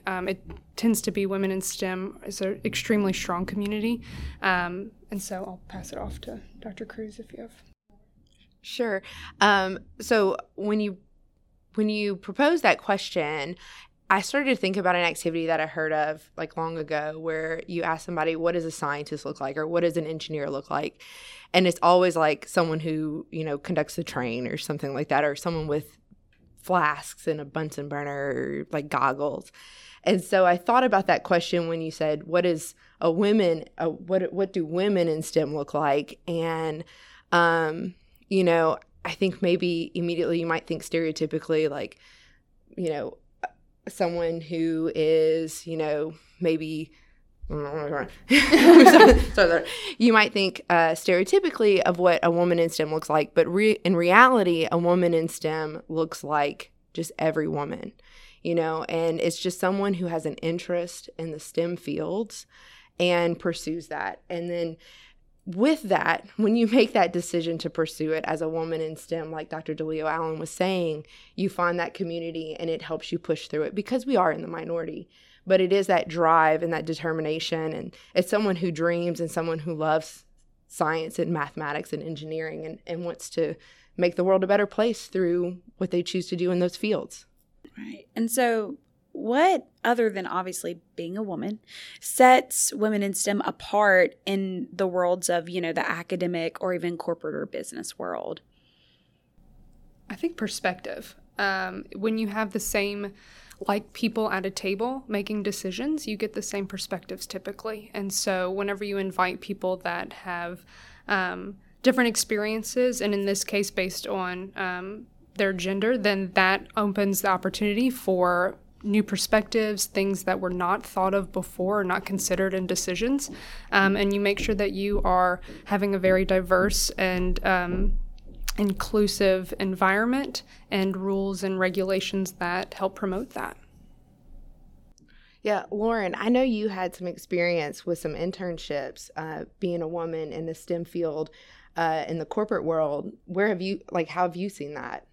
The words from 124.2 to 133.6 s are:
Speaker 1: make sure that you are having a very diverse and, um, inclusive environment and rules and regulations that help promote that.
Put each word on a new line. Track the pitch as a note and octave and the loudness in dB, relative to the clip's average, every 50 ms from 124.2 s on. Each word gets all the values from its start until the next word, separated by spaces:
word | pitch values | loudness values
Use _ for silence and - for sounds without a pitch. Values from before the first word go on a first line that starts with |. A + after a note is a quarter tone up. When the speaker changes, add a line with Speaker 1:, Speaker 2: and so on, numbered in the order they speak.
Speaker 1:
make | G3+ G3 G3+ - | 2 0 0 0
sure | - - G#3+ | 0 -2 0
that | F#3+ G3+ G3+ | 0 0 -2
you | F#3+ F#3+ G3 G3+ G3+ G3+ - | -2 -2 -2 -2 0 0 2
are | F#3 F#3 F3+ F3+ F3+ F3+ F#3 - - - - - | 4 4 4 4 4 2 -2 -6 -14 -18 -18 -4
having | - G3+ G3 G3+ G3+ G3 | -2 0 0 2 0 0
a | F#3+ | 2
very | F3+ F#3 F#3 F#3 F#3+ | 4 4 4 4 4
diverse | - F#3+ F#3 F3+ F3 F#3 F3+ F#3+ G3+ - - - - | 2 2 2 4 4 4 4 4 4 2 0 0 -2
and, | - - F#3+ F#3 F#3 F3+ F3+ F3+ F3+ - - | 0 -2 0 0 0 0 0 0 0 0 2
um, | - F#3+ F3+ F3+ F3 F3+ F#3 G3 G3 - - - - - - - - - - - - - - | 2 2 2 0 0 0 2 2 2 2 0 -2 -6 -10 -16 -18 -20 -14 -10 -8 -6 -2 0
inclusive | G#3 G3 F#3+ - - - - G#3+ G#3 G3+ - - G3+ F#3+ F#3+ F#3 F#3 - - - | 0 0 0 -2 -6 -2 2 2 2 2 2 2 2 2 2 2 -2 -6 -6 -4
environment | G3 F#3+ F#3+ F#3 G3 F#3+ F#3+ G#3 A3+ A#3+ B3+ C4+ C#4 - C4+ - - - - - - - | -4 -4 0 2 2 2 4 2 2 0 0 -2 -4 -4 -8 -12 -12 -14 -20 -20 -10 -4
and | - G3 F#3+ G3 F#3+ | -2 0 0 0 -2
rules | F#3 F#3+ G3 G3 G3 G3 G3 G3 F3+ F#3+ | -4 -2 -2 -2 -2 -2 -4 -4 -4 -4
and | F#3+ F#3+ F#3 | -4 0 0
regulations | F#3 F#3 F3+ G3 F#3 F#3+ F#3+ F#3 F#3 - - G3 F#3+ F#3 - | 0 0 0 -2 0 0 0 -2 -2 -2 -2 -4 -4 -4 -6
that | - F3+ F3 F3 F3+ - - - | -6 -4 -2 -2 -2 -4 -6 -6
help | - F#3+ F#3+ F#3+ | -4 -4 -4 -4
promote | - G#3 F#3+ F#3 G3 C4 - | -4 -4 -4 -4 -4 -6 -8
that. | - - - - - - | -8 -10 -10 -10 -10 -14